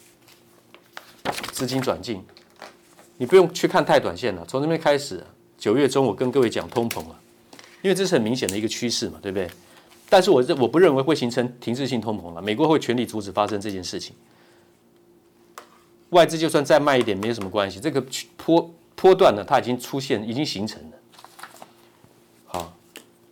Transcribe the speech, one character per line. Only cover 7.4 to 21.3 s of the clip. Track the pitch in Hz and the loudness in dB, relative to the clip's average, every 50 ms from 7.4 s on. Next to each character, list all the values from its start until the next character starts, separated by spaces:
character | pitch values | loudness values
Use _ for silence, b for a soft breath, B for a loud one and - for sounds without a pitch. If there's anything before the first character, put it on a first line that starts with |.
| _ _ B B B B B B | _ _ B B B B B B
因 | B 196 | B -2
为 | 180 | 0
这 | 180 196 | 0 0
是 | 175 180 | 0 0
很 | 135 | 0
明 | 110 107 127 | 0 0 -2
显 | 127 110 | -2 -2
的 | 92 95 | -2 -2
一 | 107 | -2
个 | 107 | -4
趋 | 107 - - 120 | -4 -4 -4 -6
势 | 120 117 - 117 90 | -4 -4 -4 -6 -8
嘛， | - - | -8 -8
对 | - 101 | -8 -6
不 | 95 | -4
对？ | 98 92 85 - b b b b b b b b b b | -4 -6 -6 -8 b b b b b b b b b b
但 | - 214 190 | 2 4 4
是 | 180 214 | 6 6
我 | 160 127 127 | 4 4 4
认-， | 143 170 139 | 2 2 0
我 | 120 | 0
不 | 113 131 | 2 4
认 | 165 185 165 135 | 4 4 6 4
为 | 135 | 4
会 | 135 165 151 | 2 0 0
形 | - 131 117 | 0 0 -2
成 | 117 131 120 127 135 - | -2 -2 -2 -4 -4 -8
停 | - 113 117 | -6 -6 -4
滞 | 135 139 | -4 -4
性 | 123 127 113 | -4 -4 -4
通 | 104 113 107 | -4 -4 -6
膨 | 95 85 85 85 | -6 -8 -12 -12
了， | 85 | -8
美 | 95 104 107 | -4 -4 -2
国 | 117 156 | 2 2
会 | 156 160 151 | 2 2 2
全 | 139 - 117 | 2 0 -2
力 | 127 113 | -2 -2
阻 | - - 110 | -4 -6 -8
止 | 101 98 | -8 -6
发 | 92 107 104 | -2 -2 -2
生 | 101 107 101 | -2 -2 -6
这 | 98 110 | -6 -8
件 | 95 95 87 | -8 -8 -10
事 | 85 - 90 | -8 -10 -10
情。 | - - - _ _ b b b b b b b b b b b b _ _ _ _ _ _ _ _ _ _ _ _ _ - - b b b b b b b b _ - | -10 -12 -18 _ _ b b b b b b b b b b b b _ _ _ _ _ _ _ _ _ _ _ _ _ -20 -20 b b b b b b b b _ 2
外 | 185 175 160 | 4 6 6
资 | 151 165 | 6 4
就 | 160 160 | 0 -2
算 | 156 156 151 139 | 0 2 2 2
再 | 139 160 147 | 4 4 4
卖 | 143 143 139 | 4 4 2
一 | 127 117 | 2 2
点 | 113 98 | 0 -2
没 | 95 104 | -4 -2
有 | 117 120 | -4 -4
什 | 110 98 | -6 -6
么 | 92 | -4
关 | 92 104 98 98 | -2 -2 -2 -2
系， | 95 98 | -4 -6
这 | 113 156 | -6 -4
个 | 135 135 127 - - - - - _ | -4 -4 -4 -6 -8 -12 -12 -14 _
波-， | - - - 160 165 165 - - - _ _ - | -8 -2 2 2 2 2 0 -10 -20 _ _ -4
波 | - - 185 185 | 4 6 6 6
段 | 165 190 151 104 | 8 6 6 4
呢， | 104 95 | 4 0
它 | - 143 123 | 0 0 0
已 | 104 | 2
经 | 117 123 | 0 -4
出 | 120 - - - 139 | -4 -4 -6 -8 -6
现， | 135 135 135 101 110 117 | -4 -2 -2 -4 -4 -4
已 | 110 | -6
经 | 135 151 | -4 -4
形 | 131 - 95 104 | -4 -4 -6 -6
成 | 110 - - 78 80 | -8 -8 -12 -18 -20
了。 | - - _ _ _ - - - | -20 -20 _ _ _ -20 -20 -20